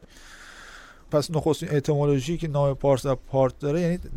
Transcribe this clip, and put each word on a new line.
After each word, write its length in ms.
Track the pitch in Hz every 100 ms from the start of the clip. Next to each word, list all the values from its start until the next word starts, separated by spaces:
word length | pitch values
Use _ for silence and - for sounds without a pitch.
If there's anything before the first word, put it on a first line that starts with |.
| - - - - - - - - - - -
پس 200 | 151 139
نخستین 380 | 156 160 139 147 147
اتیمولوژی 600 | 156 143 147 139 131 165
که 100 | 160
نام 260 | 143 143
پارس 320 | 131 143 127 139
و 80 |
پارت 440 | 127 - 135 131 -
داره 220 | 147 165
یعنی 180 | 170 175 -